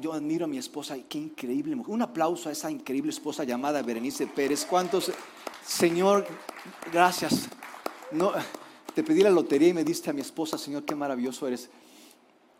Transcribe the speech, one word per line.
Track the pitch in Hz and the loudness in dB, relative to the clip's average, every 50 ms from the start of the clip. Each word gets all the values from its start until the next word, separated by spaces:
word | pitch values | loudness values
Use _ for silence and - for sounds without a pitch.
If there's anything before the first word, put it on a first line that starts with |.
yo | 135 160 | -6 -6
admiro | 156 151 147 151 160 170 175 | -4 -4 -2 -2 -2 -2 -2
a | 160 | -2
mi | 143 131 | -4 -6
esposa, | 120 - - 147 139 - 147 131 | -8 -8 -10 -10 -8 -8 -10 -10
y | 117 | -10
qué | - - 151 | -8 -8 -8
increíble | 151 156 - - - 123 127 143 147 156 151 | -8 -8 -10 -8 -4 -2 -2 -2 -2 -2 -2
mujer. | 123 113 - 208 | -4 -4 -4 -2
Un | 233 | -2
aplauso | 247 240 - 165 160 160 175 170 - 156 | -2 -2 0 0 2 2 0 -2 -4 -6
a | |
esa | 147 156 - 160 | -6 -6 -6 -6
increíble | 156 135 - - 131 135 143 156 | -6 -6 -6 -4 -2 -2 -2 -2
esposa | 147 - - 151 139 - 156 | -4 -4 -6 -6 -4 -4 -2
llamada | 123 120 120 135 143 151 143 123 | -2 -2 -2 -2 0 0 0 -2
Berenice | 117 117 113 117 135 123 - 147 | -2 -4 -2 -4 -4 -2 -4 -4
Pérez. | 120 - - 143 135 147 139 - | -4 0 0 0 2 2 0 0
¿Cuántos? | - 180 180 185 180 190 185 170 - - - - - - - - - - - - | 2 2 2 2 2 0 0 0 -2 -6 -8 -10 -16 -18 -12 -12 -12 -12 -12 -10
Señor, | - - - - 170 170 175 185 196 202 202 196 - - - - - - - - 180 - - - 170 | -6 0 4 4 4 4 6 6 6 6 6 4 0 -8 -12 -12 -14 -14 -14 -16 -16 -16 -14 -12 -2
gracias. | 165 170 175 180 175 - 180 151 - - - - - - - - - - - - - - - - | 4 6 6 6 6 2 0 2 2 0 0 -4 -10 -14 -16 -16 -16 -10 -10 -10 -10 -10 -14 -6
No, | 160 156 180 202 - 175 - - - - - - - - - - - | -2 2 2 2 2 0 -4 -6 -10 -14 -16 -16 -20 -18 -18 -4 -2
te | - 156 | -2 2
pedí | 156 156 170 | 4 6 8
la | 196 208 | 8 8
lotería | 185 170 143 - 147 139 151 175 | 8 6 4 4 4 6 6 6
y | 180 | 6
me | 170 156 | 4 0
diste | 151 165 160 - 170 | 0 0 -2 -2 -4
a | 147 | -4
mi | 143 | -4
esposa, | 131 - - - 160 151 - 151 | -6 -8 -6 -6 -4 -4 -4 -6
Señor, | - 143 143 143 143 | -6 -6 -6 -6 -4
qué | - 151 | -4 -4
maravilloso | 147 143 143 135 123 123 131 123 - 147 131 | -4 -2 -2 -2 -2 -2 -4 -4 -4 -4 -4
eres. | 123 117 120 - - - - - - - - - - _ _ _ _ _ _ _ _ | -4 -4 -6 -12 -18 -20 -20 -20 -20 -20 -20 -20 -20 _ _ _ _ _ _ _ _